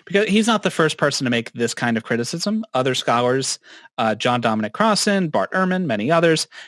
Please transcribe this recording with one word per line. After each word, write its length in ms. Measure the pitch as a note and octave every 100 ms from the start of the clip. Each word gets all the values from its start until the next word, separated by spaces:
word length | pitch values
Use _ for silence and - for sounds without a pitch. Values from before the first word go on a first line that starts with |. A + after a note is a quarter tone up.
| -
because 220 | G3+ G#3+
he's 160 | G3+ A3
not 160 | G#3+
the 80 | F#3
first 280 | - D#3+ -
person 280 | D3 - B2+
to 60 |
make 200 | A#2+ A2+
this 200 | A#2 A#2
kind 240 | - A#2+ A2+
of 60 |
criticism. 600 | - A#2 A#2+ E3+ G#3 A3 A3 C3
Other 180 | C3
scholars, 640 | B2+ - A#2+ B2 C3 C3+ - - - - -
uh, 160 | A2+
John 260 | G#2+ B2+ A#2+
Dominic 320 | A#2 A2 G#2+
Crossan, 560 | - A3 G#3 - G3 E3+
Bart 220 | G3+ F#3+
Ehrman, 320 | F#3 F#3 F#3 F3+
many 260 | G2+ A2
others 360 | E3+ E3 D#3 - -